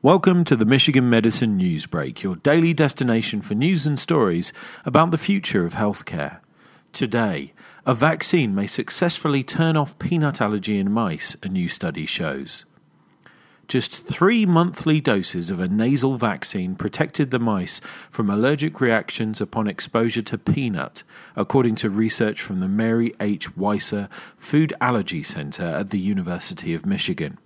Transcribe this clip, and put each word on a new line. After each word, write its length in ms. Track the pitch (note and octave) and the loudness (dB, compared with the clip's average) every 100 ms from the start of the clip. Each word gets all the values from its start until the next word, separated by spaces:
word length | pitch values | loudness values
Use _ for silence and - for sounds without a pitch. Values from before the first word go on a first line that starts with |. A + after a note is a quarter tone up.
| C3+ | 6
Welcome 380 | F#3 F#3+ F3 E3 | 6 6 4 4
to 100 | B2 | 4
the 80 | |
Michigan 460 | A2 C3 - C3+ B2 | 6 6 6 4 4
Medicine 480 | A#2 A2+ A2 A#2 G2 | 4 4 2 0 2
News 280 | F#2 D#2 - | 2 0 -4
Break, 380 | D#2+ C#2 - | -4 -4 -6
your 140 | G2 F2 | -6 0
daily 360 | C#3+ D#3+ E3 | 2 4 4
destination 680 | D#3+ D3 - B2+ A2+ A2 G#2+ | 4 2 2 0 2 0 -4
for 140 | - G#2+ | -4 0
news 300 | D#3 F3+ C#3+ | 2 2 0
and 140 | C#3 | -2
stories 540 | - D#3+ G#2 E2+ F2 - - - C3+ | 0 2 4 2 -2 -8 -18 -10 2
about 260 | D#3 E3+ | 4 4
the 60 | E3 | 0
future 480 | - G3 - G2+ E2+ | 0 -2 0 0 0
of 80 | |
healthcare. 640 | G#2+ G#2 G2 - E2 C#2+ - _ _ _ _ _ | 0 -2 -2 -8 -6 -8 -10 _ _ _ _ _
Today, 580 | - B2 A#2 A2 D#2+ C#2+ _ - - - | -6 -2 0 0 -2 -8 _ -20 -6 -2
a 80 | |
vaccine 600 | B2 D3 D#3+ - F3 A#2+ G2 | 2 2 2 2 2 2 0
may 120 | G2+ | -2
successfully 760 | - A2+ - F3 - D#3 C#3 | -4 -4 -2 -2 0 0 0
turn 320 | C3 - E3 D#3 | -2 0 2 2
off 240 | C#3+ - | -2 -6
peanut 400 | - E3+ D3+ C#3 | -2 0 0 0
allergy 400 | G#2 G#2 F#2+ G#2 | 0 0 -2 0
in 140 | G2 | 0
mice, 420 | A2 G#2 D#2 - - | 0 0 -4 -8 -8
a 60 | F#2+ | -4
new 180 | F#2 F2 | -2 -2
study 380 | - F2 D2+ D#2 | -4 -6 -6 -6
shows. 580 | - E2 C#2 C#2 - - _ _ _ _ _ - _ _ _ - | -4 -4 -6 -8 -12 -14 _ _ _ _ _ -20 _ _ _ -2
Just 400 | C3 - - - | -2 -2 -8 -10
three 380 | - F#3 A#3 G3+ | 2 4 4 4
monthly 560 | E3 F3 - D#3+ D#3 | 4 2 -2 0 2
doses 480 | C#3+ G#2 F2+ F2+ E2+ | 2 0 0 -6 -6
of 100 | F2+ | -4
a 80 | F#2 | -2
nasal 500 | G#2 A#2 C#3 C3+ B2+ | 0 2 2 0 0
vaccine 600 | A2+ F#2 - G2 F#2 F#2+ | -2 -2 -6 -4 -6 -4
protected 540 | G#2 - - - C#3 | -6 -2 -4 -2 -2
the 60 | B2 | 0
mice 440 | A#2 G2+ F#2 - - - - | 0 0 -2 -6 -10 -18 -12
from 200 | - G#2 | -4 0
allergic 500 | G2+ B2 D3 D#3 - | 2 2 2 -2 0
reactions 600 | B2+ A2 - - A2 G#2+ | 2 2 0 -6 -4 -4
upon 260 | G#2 A2+ G#2+ | -4 -2 -2
exposure 540 | - - A#2 A#2 A#2 | -4 -2 0 2 0
to 160 | G#2+ - | -4 -4
peanut, 680 | - D3+ B2 F#2 C2 - - - - - | 0 0 0 -4 -6 -12 -20 -20 -12 -4
according 400 | G2+ C#3 A#2+ A2 | 2 4 2 2
to 140 | A2 | -2
research 520 | G2 A2 - A2 G#2 | 0 0 0 -2 -2
from 200 | - F#2 | -6 -4
the 80 | F#2 | 0
Mary 440 | G2+ A2+ A#2 A#2 - | 0 2 2 0 -2
H. 340 | G#2 G2+ - - | -4 -2 -6 -4
Weiser 500 | G2 G#2 - G#2 G2 - - _ | -2 0 -2 -4 -6 -12 -20 _
Food 340 | - D3 D#3 - | -2 0 0 0
Allergy 420 | B2 A#2+ F#2 F2+ | 0 0 -2 -6
Center 440 | - - - - E3+ | -6 -8 -8 -6 -4
at 240 | G#2 G3+ | -4 -2
the 100 | G#2 | -2
University 720 | F#2 G2 F2 F2 - F2+ - | 0 -2 -2 -6 -8 -8 -6
of 120 | E2 G2 | -4 -2
Michigan. 540 | G2 - F2+ D#2+ - | -2 -2 -4 -6 -8